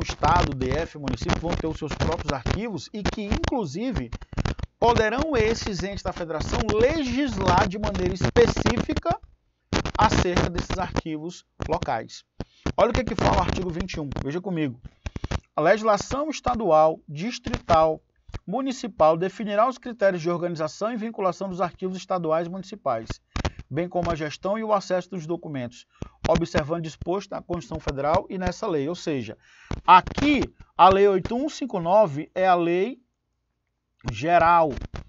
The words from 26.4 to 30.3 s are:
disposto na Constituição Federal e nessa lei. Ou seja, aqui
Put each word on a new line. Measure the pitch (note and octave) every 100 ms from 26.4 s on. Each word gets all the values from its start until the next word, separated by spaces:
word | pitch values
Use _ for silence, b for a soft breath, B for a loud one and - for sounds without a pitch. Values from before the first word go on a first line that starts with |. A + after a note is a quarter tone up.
| E3 F3 D3 E3+
disposto | D#3+ - - F#3+ G3
na | E3
Constituição | - F3 - D#3+
Federal | - C#3 C#3+ F3 -
e | F#3+
nessa | F3+ F3 A3
lei. | D#3 C#3
Ou | F3
seja, | - C#3 A2 - B B B B -
aqui | F3+ - - C#4+